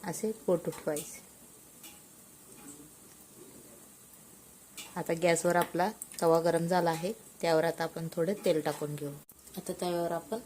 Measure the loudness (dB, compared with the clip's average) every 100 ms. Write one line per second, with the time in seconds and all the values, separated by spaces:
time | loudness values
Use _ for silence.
0 | -6 -4 -4 -2 2 2 0 -4 -4 -4
1 | -6 -14 -18 -20 -20 -20 -20 -20 -20 -20
2 | -20 -20 -20 -20 -20 -20 -18 -18 -20 -20
3 | -20 -20 -20 -20 -20 -20 -20 -20 -20 -20
4 | -20 -20 -20 -20 -20 -20 -20 -18 -10 -6
5 | -2 2 4 4 4 4 2 0 -2 -2
6 | -12 2 6 6 6 2 4 2 2 0
7 | -4 -6 -12 -4 2 4 4 0 -6 -4
8 | -6 -2 -2 0 2 2 0 -4 -6 -6
9 | -8 -10 -18 -20 -16 -12 -8 -4 -2 0
10 | -2 -4 -4 -8